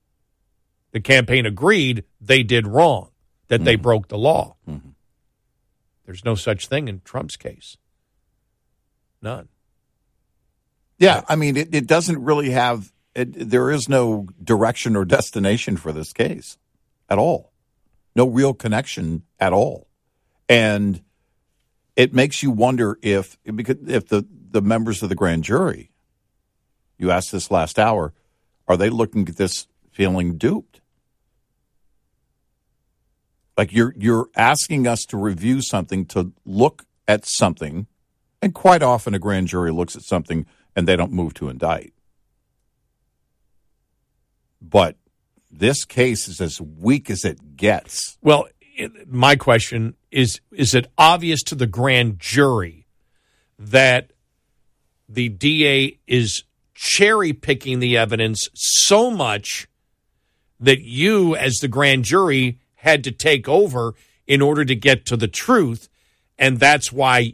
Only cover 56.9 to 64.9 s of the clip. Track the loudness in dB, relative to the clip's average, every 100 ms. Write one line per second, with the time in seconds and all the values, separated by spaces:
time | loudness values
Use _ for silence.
56.9 | 2 4 2 0 -4 -4 -4 -4 -4 0
57.9 | 0 0 0 -2 -4 -8 -6 -2 0 4
58.9 | 4 4 0 -2 -4 -6 -12 -14 _ _
59.9 | _ _ _ _ _ _ -2 2 2 0
60.9 | -2 0 2 2 0 -4 -4 -4 0 2
61.9 | 2 2 0 2 0 -2 -6 _ _ 0
62.9 | 0 0 -4 0 0 2 2 2 0 -6
63.9 | -8 _ _ -2 2 2 0 -2 0 2